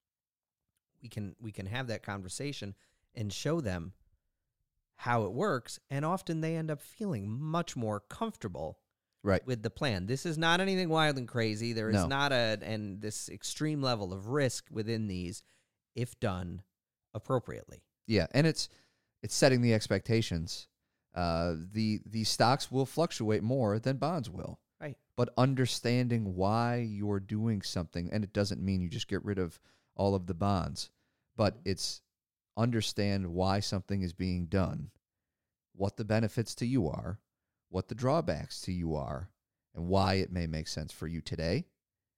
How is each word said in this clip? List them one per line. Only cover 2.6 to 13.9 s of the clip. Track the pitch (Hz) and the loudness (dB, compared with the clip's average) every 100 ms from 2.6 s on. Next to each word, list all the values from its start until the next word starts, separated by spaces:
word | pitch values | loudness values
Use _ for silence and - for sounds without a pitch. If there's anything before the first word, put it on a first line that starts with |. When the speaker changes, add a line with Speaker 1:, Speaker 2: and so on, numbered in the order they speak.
| 101 - _ _ _ | -10 -12 _ _ _
Speaker 1:
and | - 104 | -6 -6
show | - - 170 | -2 0 0
them | 113 90 82 - _ _ _ _ _ _ _ _ _ _ | 0 -4 -6 -12 _ _ _ _ _ _ _ _ _ _
how | 123 120 | 0 2
it | 101 | 2
works. | 117 202 131 - - _ | 0 0 0 -4 -16 _
And | 139 | -4
often | 156 185 - 165 | -2 -2 -2 -2
they | 160 165 | -2 -2
end | 156 | -4
up | 151 | -6
feeling | - - 208 120 98 | -8 -8 -4 -2 -4
much | 117 156 170 170 | -4 -2 -2 -2
more | 131 110 104 | -4 -2 -2
comfortable | _ - 226 - 107 82 78 - _ _ _ _ | _ -6 -6 -4 -8 -6 -8 -8 _ _ _ _
Speaker 2:
Right. | 101 92 127 | 2 2 2
Speaker 1:
with | 120 | -4
the | 107 | -4
plan. | - 147 95 95 | -2 0 0 0
This | 135 175 | -2 -2
is | 156 | 0
not | 165 175 | 4 4
anything | 190 185 175 | 4 2 2
wild | 160 151 135 | 4 4 2
and | 117 | -2
crazy. | 123 113 107 117 | 0 0 0 -2
There | 113 110 | -2 2
is | |
Speaker 2:
No. | 104 90 | 2 4
Speaker 1:
not | 139 143 | 2 4
a, | 127 113 107 | 4 2 0
and | 87 110 104 98 | -2 -4 -4 -6
this | 107 - - | -6 -6 -10
extreme | 101 - - 151 151 | -10 -8 -2 -2 0
level | 131 | 0